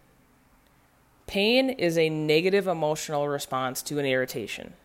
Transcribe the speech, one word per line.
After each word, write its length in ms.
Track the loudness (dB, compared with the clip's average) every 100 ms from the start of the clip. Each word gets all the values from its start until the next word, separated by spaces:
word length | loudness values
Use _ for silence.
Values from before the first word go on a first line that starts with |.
| _ _ _ _ _ _ _ _ _ _ _ _ -6
Pain 420 | 0 2 4 2
is 280 | 0 0 2
a 100 | 2
negative 580 | 2 2 4 4 2 2
emotional 640 | 0 0 -2 -4 -2 -2
response 540 | -2 -4 -4 -4 -4
to 160 | -6 -2
an 80 | 0
irritation 680 | 0 0 -4 -8 -10 -12 -18